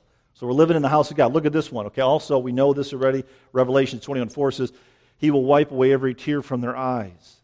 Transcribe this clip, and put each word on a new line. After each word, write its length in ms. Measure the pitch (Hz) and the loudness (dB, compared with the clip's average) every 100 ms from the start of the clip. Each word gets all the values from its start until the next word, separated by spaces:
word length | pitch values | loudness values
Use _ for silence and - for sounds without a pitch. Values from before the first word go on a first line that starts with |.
| _ _ _ | _ _ _
So 140 | _ 123 | _ -2
we're 40 | |
living 240 | 135 160 165 | 2 4 4
in 60 | |
the 80 | 139 | 2
house 220 | 151 143 | 2 0
of 60 | 147 | 2
God. 140 | 165 | 2
Look 140 | 160 156 | 2 0
at 80 | |
this 180 | 156 147 | -2 -4
one, 140 | 120 104 | -8 -8
okay? 160 | - | -2
Also, 360 | 131 151 - 139 | 0 0 0 -2
we 120 | 127 | -2
know 220 | 123 139 | 2 2
this 180 | 139 139 | 2 -4
already. 320 | 131 135 135 131 _ _ | -2 -2 -2 -8 _ _
Revelation 480 | 127 127 135 131 120 | -2 2 2 0 -4
twenty-one 260 | - 135 117 | -8 -6 -6
four 240 | - 139 | -2 -4
says, 220 | 131 127 - _ _ _ _ | -2 -8 -8 _ _ _ _
"He 140 | 151 | 0
will 140 | 143 127 | 2 4
wipe 260 | 143 147 | 4 2
away 220 | 135 131 | 2 2
every 200 | 135 131 | 2 0
tear 280 | 120 - 147 | -6 -6 -6
from 180 | - 127 | -4 -6
their 160 | 120 123 | -6 -6
eyes. 600 | 131 123 98 87 _ _ | -4 -6 -8 -16 _ _